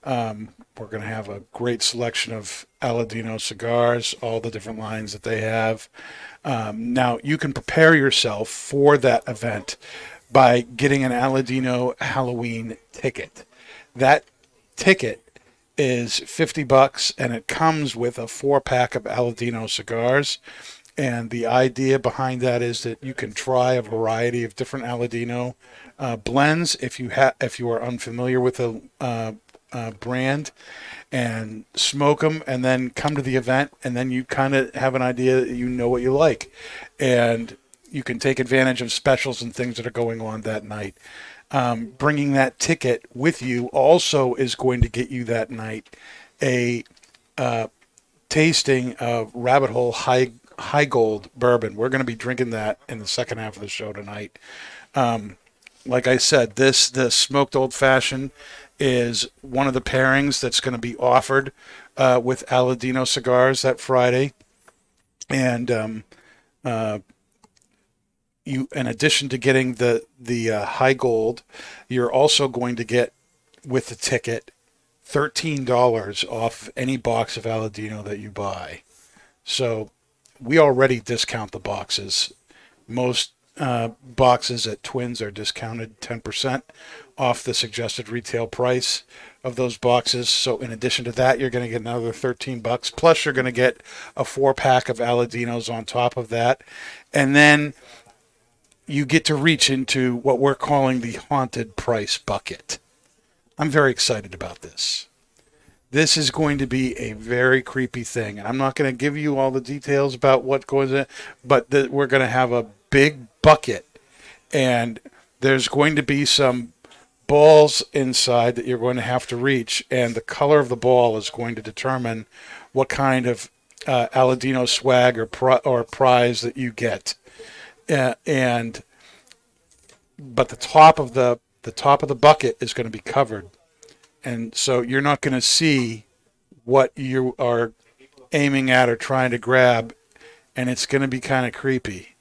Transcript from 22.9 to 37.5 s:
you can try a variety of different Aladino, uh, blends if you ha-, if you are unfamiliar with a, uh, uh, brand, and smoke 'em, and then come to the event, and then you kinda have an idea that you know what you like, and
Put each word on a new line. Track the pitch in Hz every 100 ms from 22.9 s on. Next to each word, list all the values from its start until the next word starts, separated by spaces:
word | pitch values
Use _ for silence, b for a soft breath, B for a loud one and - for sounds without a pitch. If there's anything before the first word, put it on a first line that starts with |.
| 117
you | 135
can | 131 -
try | 107 - 127 123
a | 127
variety | 107 113 113 113 120 120
of | 117 -
different | 127 139 120
Aladino, | 123 120 117 120 120 123 - B B B B
uh, | 135 113
blends | 107 127 143 160 170 -
if | 123 -
you | 123
ha-, | 127 135 -
if | 123 -
you | 120
are | 117
unfamiliar | 120 120 - 117 123 127
with | 127 123
a, | 120 113 - _
uh, | 131 117 113 107 _ - _
uh, | 123 113
brand, | 107 120 127 131 143 147 _ B B B B B
and | 135 120 113 110 113 -
smoke | - - 139 143 147
'em, | 156 156 -
and | 127 127
then | 127 127
come | - 147 147
to |
the | 131 131
event, | 120 131 143 _
and | 131 120
then | 131
you | 127 127
kinda | - 135 139 131
have | - 131
an | 131
idea | 127 123 127 127
that | 120
you | 123 123
know | 123 120
what | 123
you | 123
like, | 139 160 120 - B B B B _
and | 131 123 117 117 113